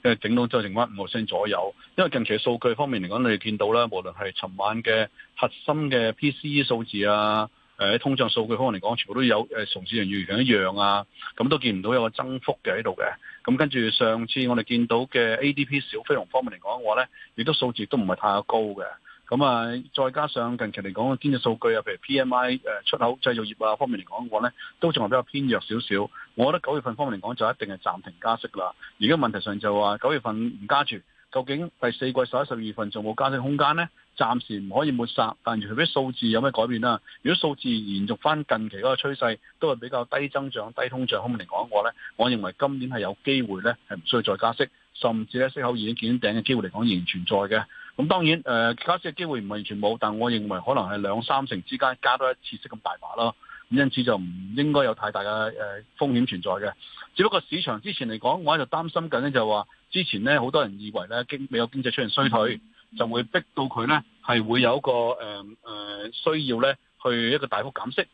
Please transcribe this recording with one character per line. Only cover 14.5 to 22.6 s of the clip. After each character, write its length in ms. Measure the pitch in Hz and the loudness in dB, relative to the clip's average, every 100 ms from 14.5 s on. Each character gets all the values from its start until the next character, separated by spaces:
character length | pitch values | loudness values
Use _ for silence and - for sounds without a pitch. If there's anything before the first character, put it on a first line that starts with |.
| 120 | 0
哋 60 | |
見 240 | 107 120 117 | 2 0 2
到 100 | 117 | 2
嘅 360 | 131 123 113 113 | 2 2 2 2
A 100 | 143 | 0
D 140 | 139 131 | 0 -2
P 120 | 139 | -2
小 200 | - 107 117 | -4 -8 0
非 60 | 135 | -2
農 100 | 92 | 2
方 140 | 131 | -2
面 160 | 123 92 | -2 -8
嚟 40 | |
講 180 | 98 123 | -6 -2
嘅 40 | 113 | 0
話 80 | 110 | 2
咧， 60 | 127 - - - | 0 -6 -14 -4
亦 80 | |
都 80 | 120 | 0
數 180 | 151 127 | 0 0
字 120 | 117 104 | -2 -2
都 120 | 120 | 0
唔 80 | 95 | 2
係 80 | 90 | 2
太 120 | 107 101 - | 2 0 2
高 120 | 117 | 0
嘅。 240 | 107 98 92 - - - - | 0 -4 -10 -12 -20 -20 -4
噉 160 | 127 | 2
啊， 220 | 143 120 117 123 - | 4 4 0 -4 -6
再 160 | 151 131 | 0 0
加 160 | 139 151 | 0 -2
上 300 | 127 117 123 | -2 -2 -2
近 120 | 110 | -4
期 100 | 101 | -4
嚟 100 | 98 | -6
講 200 | 95 123 | -2 0
嘅 40 | 127 | 0
經 160 | 147 | 0
濟 80 | 127 | 2
數 160 | 120 110 | 2 2
據 140 | 120 | 2
啊， 60 | 110 | 2
譬 120 | 104 | -2
如 60 | 92 | -8
P 160 | - 135 | 0 0
M 160 | 127 | 4
I， 260 | 123 127 127 | 2 2 -2